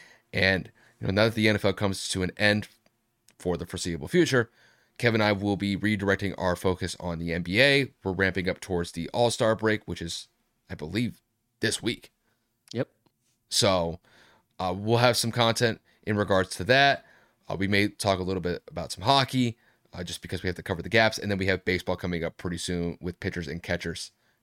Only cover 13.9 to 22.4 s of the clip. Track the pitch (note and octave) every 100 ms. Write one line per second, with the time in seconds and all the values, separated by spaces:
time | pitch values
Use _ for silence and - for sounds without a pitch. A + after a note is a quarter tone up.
13.9 | E2 _ _ _ _ _ - F#2 F#2 G#2
14.9 | A#2 B2 A#2 A#2 A2+ A2+ A2+ A#2+ - _
15.9 | _ - G#2 G2 F#2+ F#2 - F2+ C3 C#3
16.9 | C3+ - _ _ _ - G2 G2 G2+ G2+
17.9 | - G#2 F#2 F2+ F#2+ F2 F2 - E2+ D2+
18.9 | - G2 C#3 C3 B2+ A#2+ - _ _ _
19.9 | F2 F2 F2 - F#2 F#2 F2 - F2 F2
20.9 | A2 A2 - G#2 G2 F#2+ F#2 - F2+ -
21.9 | F2+ F#2 F2 D#2+ -